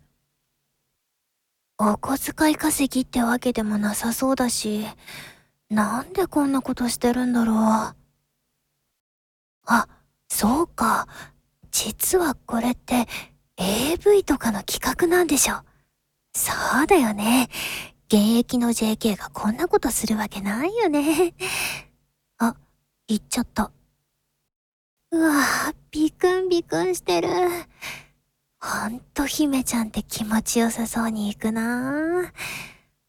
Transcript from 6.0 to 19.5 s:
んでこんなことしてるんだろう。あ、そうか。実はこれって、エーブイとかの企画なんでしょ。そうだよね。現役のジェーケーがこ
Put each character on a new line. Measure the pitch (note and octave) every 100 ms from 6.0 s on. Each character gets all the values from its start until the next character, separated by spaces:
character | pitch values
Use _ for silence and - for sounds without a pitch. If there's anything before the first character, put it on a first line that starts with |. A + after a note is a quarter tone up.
ん | C#4+
で | F#4+ F4
こ | D4
ん | C#4
な | C4+
こ | B3+
と | B3+ A#3+
し | -
て | A#3+
る | A#3+ B3
ん |
だ | A#3+
ろ | A3+
う。 | A3 A3 A3 - - _ _ _ _ _ _ _ _ _ _ _ _ _ _ _ _ -
あ、 | A#3 - - _ _ -
そ | - G#3 C#4
う | E4+
か。 | - A3+ - - - - _ _ _ -
実 | - G#3+ - - F#4
は | E4 B3 -
こ | A#3
れ | A#3+
っ |
て、 | B3 - B3 A#3 - - _ _ -
エ | F#3 G#3 C4+
ー | F4
ブ | G#4
イ | G4+
と | - C#4+
か | A#3
の | G#3
企 | - - - -
画 | F4
な | F4+
ん | E4+
で | C#4
し | -
ょ。 | - - _ _ _ _ _ _
そ | - - - - A#3+
う | D#4
だ | F#4+
よ | A#3
ね。 | G3+ G#3 B3+ A#3+ - - - - _ -
現 | G#3 G#3 A#3
役 | A#3+ B3
の | A#3+
ジ | A3+ A3
ェ |
ー | A3
ケ | A3+
ー | F#3+
が | -
こ | - G#3